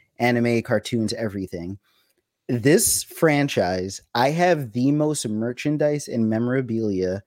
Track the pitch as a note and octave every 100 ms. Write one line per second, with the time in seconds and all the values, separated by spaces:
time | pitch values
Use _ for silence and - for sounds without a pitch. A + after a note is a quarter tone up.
0 | _ - A#2+ A#2+ A#2+ A#2 - A2 - A#2+
1 | G#2+ - A2+ G2 F#2 F2 E2+ G2 _ _
2 | _ _ _ _ - A#2+ B2 G3 - -
3 | - - E3 C#3+ C#3+ - F2+ F#2 F#2+ -
4 | _ A#2 C3+ D#3+ F3+ D#3 B2 A#2+ C3+ D3
5 | D3+ D3 A#2 G#2+ A#2 B2 D3 D3+ D3+ D3
6 | - A#2 A2 A2 A#2+ C3 B2+ A2+ A2 F#2+
7 | F#2 G2